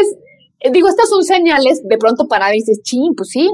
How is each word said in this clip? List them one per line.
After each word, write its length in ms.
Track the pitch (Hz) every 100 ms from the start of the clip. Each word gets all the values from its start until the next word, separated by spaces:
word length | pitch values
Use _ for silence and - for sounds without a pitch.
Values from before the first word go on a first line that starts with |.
| 415 - - _ _ _
eh, 100 | 370
digo, 160 | 339 381
estas 200 | 392 453
son 140 | 392
señales 600 | 349 370 330 285 262 311 196
de 120 | 220
pronto 280 | 226 247 -
para, 200 | 208 196
dices, 300 | 214 220 208
chin, 320 | - 247 330
pues 160 | - 190
sí, 200 | 247 359